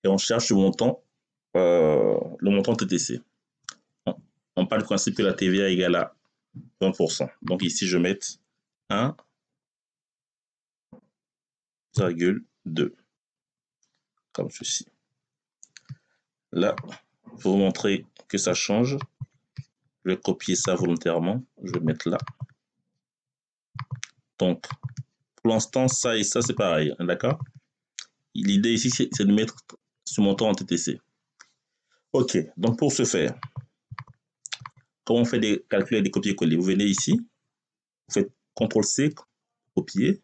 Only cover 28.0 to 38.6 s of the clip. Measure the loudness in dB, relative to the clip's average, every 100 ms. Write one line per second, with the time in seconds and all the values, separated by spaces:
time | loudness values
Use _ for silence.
28 | -20 _ _ -2 2 4 4 2 0 0
29 | -2 2 4 4 2 -6 -20 -20 _ _
30 | -8 0 2 2 2 0 -2 -2 -2 -8
31 | _ _ _ _ -20 _ _ _ _ _
32 | _ 0 0 -2 -4 -2 -2 2 0 2
33 | 0 0 -2 -4 -14 -14 -16 _ _ -20
34 | -20 -20 _ _ -14 -14 -14 _ _ _
35 | -2 2 2 2 0 -2 0 -2 0 0
36 | 0 0 -2 0 2 2 2 2 2 0
37 | 2 0 -2 _ _ _ _ _ _ _
38 | _ -2 -2 _ _ -4